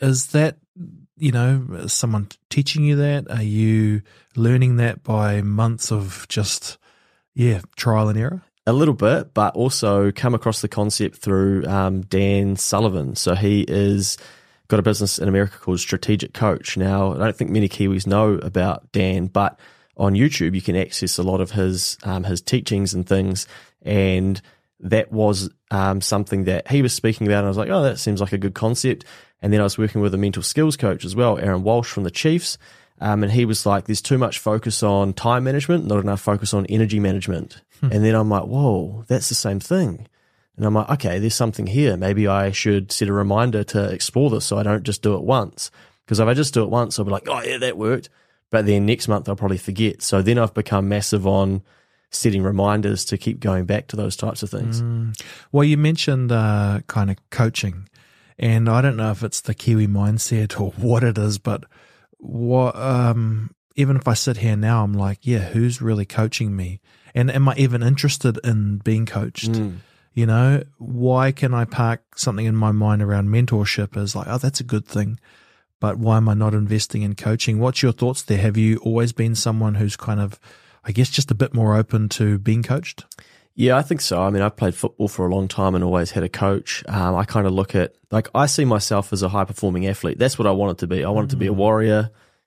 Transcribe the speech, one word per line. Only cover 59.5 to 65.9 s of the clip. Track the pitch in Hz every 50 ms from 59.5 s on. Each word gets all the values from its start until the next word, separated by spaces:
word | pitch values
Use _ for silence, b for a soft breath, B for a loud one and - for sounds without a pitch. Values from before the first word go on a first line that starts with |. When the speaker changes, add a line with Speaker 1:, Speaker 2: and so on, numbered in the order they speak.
| 101
Speaker 1:
Kiwi | - - 120 113 110 107
mindset | 101 101 101 101 104 110 113 - - 120 110 107 101 - -
or | 104 90
<laughs> | -
what | 98 117 117 117 113
it | 127 117 107
is, | 107 104 107 104 98
but | - - 104 - - b b b b b b b b b b _
what, | - 139 135 117 120 120 123 131 127 123 -
um, | - 127 135 127 123 123 117 113 117 113 110 110 107 110 - - _ _ _ _
even | - 139 135 135
if | 131 -
I | 127 113
sit | - - 131 117 104
here | 113 113 107
now, | 104 107 110 117 113 104
I'm | 101
like, | 101 101 98 98 98 -
"Yeah, | - 123 123 107 92 -
who's | - 113 117 123 120 123
really | 120 113